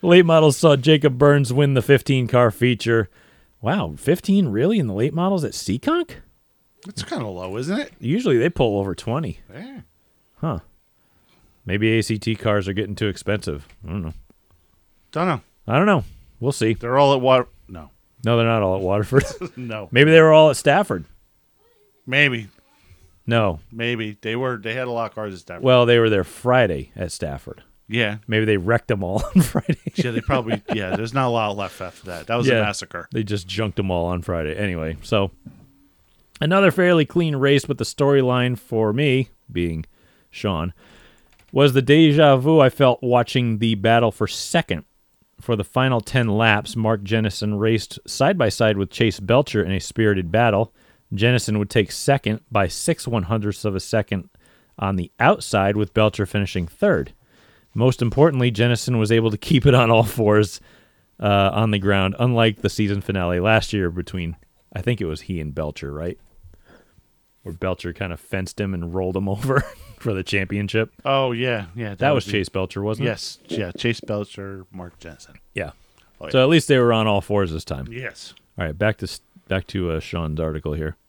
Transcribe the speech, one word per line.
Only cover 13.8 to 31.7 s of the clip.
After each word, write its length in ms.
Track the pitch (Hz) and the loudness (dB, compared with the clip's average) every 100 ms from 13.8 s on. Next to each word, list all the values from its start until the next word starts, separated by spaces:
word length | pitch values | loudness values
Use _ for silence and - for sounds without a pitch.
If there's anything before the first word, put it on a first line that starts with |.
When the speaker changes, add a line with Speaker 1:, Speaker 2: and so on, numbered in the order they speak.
| - | -10
Speaker 1:
I 40 | |
don't 120 | 98 | -8
know. 100 | 80 - - _ _ _ _ _ _ _ _ | -8 -12 -20 _ _ _ _ _ _ _ _
Speaker 2:
Don't 160 | 151 180 | -4 -2
know. 140 | 135 - _ - | -4 -8 _ -2
Speaker 1:
I 100 | 120 | 0
don't 100 | 202 | 2
know. 160 | 180 98 - _ _ | 2 -2 -14 _ _
We'll 120 | 120 | -6
see. 220 | 139 110 | -2 -2
Speaker 2:
They're 240 | 110 120 127 | -2 -2 2
all 160 | 143 | 4
at 80 | 139 | 4
Wat-, 260 | 127 131 120 _ _ | 4 4 2 _ _
no. 220 | 90 76 _ _ _ | -18 -18 _ _ _
Speaker 1:
No, 140 | 113 117 | 0 2
they're 80 | 117 | 2
not 160 | 113 | 2
all 140 | 98 95 | 0 0
at 60 | |
Waterford. 440 | 92 101 104 131 - - | 0 -2 2 2 2 -6
Speaker 2:
<laughs> 160 | 180 - | -12 -12
No. 320 | 123 110 98 | -12 -12 -2
Speaker 1:
Maybe 200 | 123 147 | 4 8
they 100 | 160 | 8
were 100 | 160 | 10
all 160 | 156 156 | 10 8
at 80 | 127 | 6
Stafford. 480 | 151 151 202 92 - _ _ _ _ _ _ _ _ _ - | 2 2 2 -4 -8 _ _ _ _ _ _ _ _ _ -4
Speaker 2:
Maybe. 420 | 131 147 120 101 _ _ _ _ - _ _ - | 2 2 0 -8 _ _ _ _ -20 _ _ -2
Speaker 1:
No. 340 | 117 107 78 - | 2 2 -2 -10
Speaker 2:
Maybe. 460 | 113 117 120 110 104 | -8 -4 -4 -6 -8
They 140 | 110 117 | -6 -4
were, 220 | 131 120 | -4 -6
they 160 | 107 | -8
had 140 | 117 127 | -8 -6
a 40 | |
lot 180 | 117 113 | -6 -6
of 60 | - | -8
cars 180 | 107 | -10
at 60 | 92 | -10
Stafford. 220 | - 87 | -14 -4
Speaker 1:
Well, 220 | 131 127 120 | 2 4 6
they 140 | 120 | 6
were 100 | 113 | 4
there 140 | 104 | 2
Friday 680 | 90 - 123 127 113 76 65 - | -2 -6 0 2 2 0 -8 -10
at 160 | 90 | -10
Stafford. 520 | - 78 69 - - _ _ _ | -8 -10 -10 -14 -20 _ _ _
Speaker 2:
Yeah. 280 | 110 110 104 - | -4 -4 -4 -4
Speaker 1:
Maybe 180 | 110 110 | -2 0
they 120 | 104 | 0
wrecked 300 | 90 117 - | 0 -2 0
them 160 | 107 | -4
all 200 | 90 101 - | -2 -4 0
<laughs> 60 | 190 | 2
on 60 | |
Friday. 380 | - - - 165 - - | 2 -2 -4 -6 -6 -6
Speaker 2:
Yeah, 160 | 127 | -4
they 100 | 113 | -4
probably, 400 | - 135 113 110 - | -2 -2 -2 -6 -6
yeah, 220 | - - - | -6 -4 -6
there's 180 | 113 | -4
not 140 | 131 131 | -2 0
a 40 | |
lot 260 | 117 107 101 | 0 -2 -4
left 240 | 95 | -8